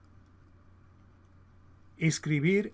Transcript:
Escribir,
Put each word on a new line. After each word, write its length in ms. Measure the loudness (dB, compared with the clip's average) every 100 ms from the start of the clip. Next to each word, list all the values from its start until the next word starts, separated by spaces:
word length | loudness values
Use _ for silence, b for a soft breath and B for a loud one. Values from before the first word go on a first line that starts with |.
| -20 -20 -20 -20 -20 -20 -20 -20 -20 -20 -20 -20 -20 -20 -20 -20 -20 -20 -20 -2
Escribir, 760 | -2 0 -2 0 2 0 -2